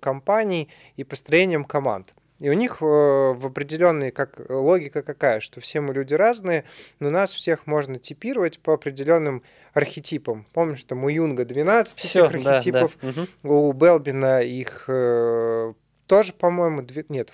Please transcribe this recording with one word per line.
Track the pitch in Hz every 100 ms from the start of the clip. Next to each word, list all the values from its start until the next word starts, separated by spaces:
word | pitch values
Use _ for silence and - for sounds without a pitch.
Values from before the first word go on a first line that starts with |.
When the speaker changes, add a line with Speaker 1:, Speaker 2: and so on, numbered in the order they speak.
Speaker 1:
компаний | 139 135 160 214 214 175 147 _ - -
и |
построением | 139 139 - 165 190 156
команд. | 139 143 135 98 - _ _ _
И | 143
у |
них, | 175 247 -
э, | 156
в | 147 143 139 135 127 135
определённой, | 135 143 160 175 156 135
как, | - 139 - -
логика | 135 139 180 143 151
какая, | 143 143 131 110
что | - 123
все | - 151
мы | 143
люди | 131 135 156
разные, | 220 233 185 160 - - - -
но | 143
нас | 170 196
всех | - 170 156 -
можно | 151 135 127
типировать | - 147 226 247 170 -
по | -
определённым | 151 147 135 139 170 151 127 - _ _
архетипам. | 147 143 151 - 147 127 110 107
Помнишь, | 165 165 131 -
там | 127 139
у |
Юнга | 156 156 127 120
двенадцать | 131 165 226 202 -
Speaker 2:
Всё, | 175 185 160
Speaker 1:
этих | 151
Speaker 2:
да, | 135
да. | 131
Speaker 1:
архетипов, | 120 127 127 -
Speaker 2:
Мгм. | 131 131 180 _
Speaker 1:
у | 143 147 147
Белбина | 135 170 165 139 135 131 131
их, | 123 127 120 - -
э, | 131 120 117 117 117 113 113 113 - _ _ -
тоже, | 196 190
по-моему, | - 175 175 170 151
две-, | 123 143 156
нет, | 135 110